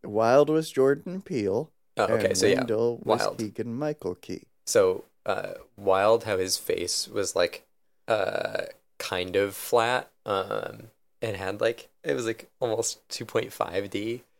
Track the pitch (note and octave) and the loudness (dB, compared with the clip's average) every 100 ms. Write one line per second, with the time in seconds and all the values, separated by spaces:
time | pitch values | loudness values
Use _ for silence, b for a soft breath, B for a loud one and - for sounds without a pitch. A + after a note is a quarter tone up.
0 | - G#2 A2+ C3 D3 D#3 D#3+ - C3+ C#3+ | -4 2 6 6 6 2 0 2 4 2
1 | - F#3 - D3 G2+ G2+ D#3 _ _ - | -2 -10 -6 -2 0 0 -4 _ _ -2
2 | G#2 A2+ A2 - G#2+ F#2+ A#2 A2 A#2+ A#2 | 0 2 2 4 4 4 2 0 0 -2
3 | - A2+ G#2 - G#2+ G2+ B2 A#2 D3+ D3+ | 0 2 2 -2 -6 -6 -6 -4 -6 -4
4 | - F#2 - - - _ - A2 F#2+ F#2+ | -8 -8 -10 -12 -14 _ 0 4 4 2
5 | - _ - G2 - - - - G2+ F#2+ | -6 _ -4 -4 -4 -10 -16 -4 2 4
6 | G#2 A2+ A2 F#2+ F#2 - - F2 F2 - | 6 4 2 -2 0 -2 -2 -4 -2 -4
7 | - - F#2 F#2 F2 - _ _ _ _ | -4 -4 -2 2 0 0 _ _ _ _
8 | - A2 F#2 - - - - - _ _ | -2 0 0 -2 -4 -4 -8 -12 _ _
9 | - F#2 F2+ F#2+ G2+ G2 - A#2+ A#2 B2 | -6 -4 0 0 0 -2 0 2 4 0
10 | - _ - G2 - G#1+ - - A2+ _ | -4 _ -2 -2 0 -4 -6 -10 -18 _
11 | _ _ A2+ G2 F#2+ G#2 A2+ A#2 - _ | _ _ -6 -4 -6 0 0 -2 -12 _
12 | E3 C#3 A2+ A2 - _ B2 A2 A#2 - | -4 -2 -2 -6 -10 _ -2 0 -2 -4
13 | _ - A#2 A#2 - - - F#2 G2+ G2 | _ -10 -4 -2 -4 -4 -2 -2 -4 -4
14 | G#2+ A#2+ _ | -4 -6 _